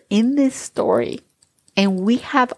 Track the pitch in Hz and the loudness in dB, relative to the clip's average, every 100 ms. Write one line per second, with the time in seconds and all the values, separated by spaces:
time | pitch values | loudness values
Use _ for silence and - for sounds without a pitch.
0 | - 202 233 285 269 - - - - - | -2 0 2 2 0 -2 -8 -4 0 0
1 | - - _ _ _ _ _ - 196 185 | -2 -8 _ _ _ _ _ -2 0 0
2 | 196 247 - 285 247 | 0 0 0 -2 -2